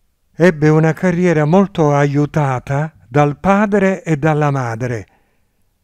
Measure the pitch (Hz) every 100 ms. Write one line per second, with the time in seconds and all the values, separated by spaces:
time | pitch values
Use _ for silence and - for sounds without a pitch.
0 | _ _ _ - 175 156 156 156 160 151
1 | 185 175 180 156 151 185 190 - 151 143
2 | 143 143 147 160 139 127 - 139 156 -
3 | - 143 147 139 185 196 214 202 190 190
4 | - 151 156 151 147 139 120 113 123 117
5 | 92 _ _ _ _ _ _ _